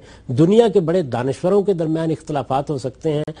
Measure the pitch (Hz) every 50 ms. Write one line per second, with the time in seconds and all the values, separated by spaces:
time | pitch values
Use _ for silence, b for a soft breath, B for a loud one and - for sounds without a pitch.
0 | B B B B B B 127 117 160 170 208 226 240 226 185 202 170 151 170 190
1 | 170 131 117 117 123 135 131 - - 180 190 208 196 196 196 160 170 160 160 160
2 | 165 165 156 - - - 151 139 123 - 131 135 147 - 156 131 - 131 - -
3 | - 160 151 147 151 156 160 B